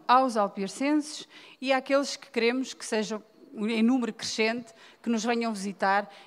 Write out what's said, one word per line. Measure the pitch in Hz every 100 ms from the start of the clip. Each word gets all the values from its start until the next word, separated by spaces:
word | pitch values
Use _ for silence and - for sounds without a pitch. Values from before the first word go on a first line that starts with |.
| -
aos | 247 262 220
alpiarcenses | 202 202 196 - 277 302 294 - - - - -
e | 262
àqueles | 269 262 277 277 -
que | -
queremos | 233 233 254 247
que | - -
sejam | 220 196 214 - _ -
em | 226 208 226
número | 226 262 233
crescente, | - - - 220 240 240 - - -
que | 233
nos | 226
venham | 226 233 233
visitar | 208 202 185 196 202 208 -